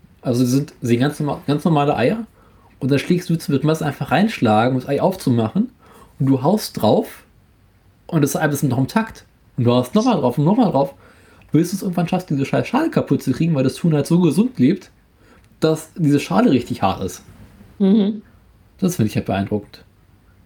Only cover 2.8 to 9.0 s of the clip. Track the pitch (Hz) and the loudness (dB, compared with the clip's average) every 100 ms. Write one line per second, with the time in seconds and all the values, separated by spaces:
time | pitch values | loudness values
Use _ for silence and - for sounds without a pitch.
2.8 | 131 139 - 175 - 165 - 135 151 160 | -2 -2 0 -2 0 -4 -2 -2 0 -2
3.8 | 156 - 139 135 214 - 117 107 123 131 | -4 -6 -2 0 0 0 2 2 2 0
4.8 | 131 143 170 190 - 117 110 190 240 _ | -2 -2 -2 -2 -2 0 0 -2 -4 _
5.8 | - - - - 135 135 139 208 - - | -20 -20 -16 -4 0 2 2 0 -2 -2
6.8 | 107 170 247 - - _ _ _ _ _ | 2 2 -2 -12 -20 _ _ _ _ _
7.8 | _ _ - 170 139 170 156 143 147 123 | _ _ -4 0 0 0 -2 0 -2 0
8.8 | 131 220 | 0 -2